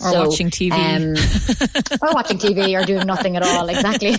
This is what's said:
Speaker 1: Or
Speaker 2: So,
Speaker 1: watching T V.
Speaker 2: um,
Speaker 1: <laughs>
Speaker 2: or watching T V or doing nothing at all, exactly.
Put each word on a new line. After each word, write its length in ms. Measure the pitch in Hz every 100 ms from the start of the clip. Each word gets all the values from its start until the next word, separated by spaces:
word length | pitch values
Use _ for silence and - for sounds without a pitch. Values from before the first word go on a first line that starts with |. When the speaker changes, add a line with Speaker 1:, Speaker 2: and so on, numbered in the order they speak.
Speaker 1:
Or 100 | 185
Speaker 2:
So, 160 | 175 156
Speaker 1:
watching 220 | 156 175
T 200 | - 180
V. 40 | 165
Speaker 2:
um, 380 | 160 160 156
Speaker 1:
<laughs> 880 | 156 151 - - 240 269 294 - 285
Speaker 2:
or 120 | 302
watching 260 | 302 226 196
T 140 | 208 190
V 200 | 196 185
or 80 |
doing 220 | 190 196 190
nothing 300 | 180 185 180
at 60 |
all, 260 | 180 175 170
exactly. 460 | 180 202 220 202